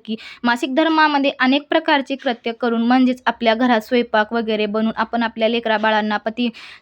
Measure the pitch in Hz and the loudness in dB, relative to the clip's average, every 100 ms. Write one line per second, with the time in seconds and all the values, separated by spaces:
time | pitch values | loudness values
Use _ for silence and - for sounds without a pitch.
0 | - 220 - - 240 240 277 262 320 320 | -6 -10 -10 -6 -2 -2 -2 0 2 2
1 | 311 285 277 - 254 277 294 320 320 294 | 2 2 0 0 0 0 0 -2 2 0
2 | 262 269 269 233 - 226 247 233 233 254 | 0 -6 -4 -4 -6 -4 -2 0 2 4
3 | 254 254 - 233 233 220 254 226 220 247 | 4 2 -2 0 0 2 2 2 2 -2
4 | 233 214 214 233 220 214 214 214 220 - | 0 0 0 -2 -2 -2 -2 0 -2 -2
5 | 220 233 226 233 220 233 226 220 220 214 | -4 -2 -4 -2 -2 0 0 0 2 0
6 | 214 208 226 220 240 226 - - | 0 -2 -4 -4 -4 -4 -18 -10